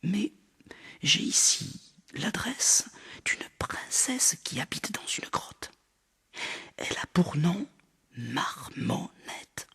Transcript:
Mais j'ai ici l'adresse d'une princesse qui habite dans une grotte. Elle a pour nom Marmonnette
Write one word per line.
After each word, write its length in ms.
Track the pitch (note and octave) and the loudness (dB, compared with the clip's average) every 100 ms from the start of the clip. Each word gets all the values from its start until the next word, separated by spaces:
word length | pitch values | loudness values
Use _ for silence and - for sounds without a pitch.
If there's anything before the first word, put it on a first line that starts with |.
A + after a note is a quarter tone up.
Mais 300 | D#3+ G3+ G#3+ - _ _ - - - - | 0 0 0 -4 _ _ -20 -20 -20 -4
j'ai 200 | - - | 4 4
ici 720 | - - - - - - - _ _ | 4 6 6 4 0 -10 -16 _ _
l'adresse 680 | - D3 - A#3 C4+ - - - - - - | -4 -4 -2 -4 0 4 4 4 -12 -18 -6
d'une 240 | - - - _ | -2 -2 -4 _
princesse 800 | - - - - - B3+ - - | -6 -6 -2 0 2 4 2 2
qui 160 | - B2 | -4 -4
habite 320 | - - - | -4 -4 -4
dans 140 | G3+ - | -6 -4
une 220 | - - | -6 -2
grotte. 400 | - - - - - _ _ _ _ _ - - - - - | -4 -4 -14 -16 -16 _ _ _ _ _ -10 -8 -8 -12 -8
Elle 200 | - - | -4 -2
a 40 | - | 0
pour 240 | - F3 D3 | 4 4 4
nom 300 | D#3+ F#3+ D4 _ _ _ _ A#2 | 2 2 -4 _ _ _ _ -10
Marmonnette 1500 | A#2 A#2+ - - - - - - - - - - - - - | -6 -2 -4 -6 -12 -4 -2 -2 -4 -12 -14 -14 -12 -14 -14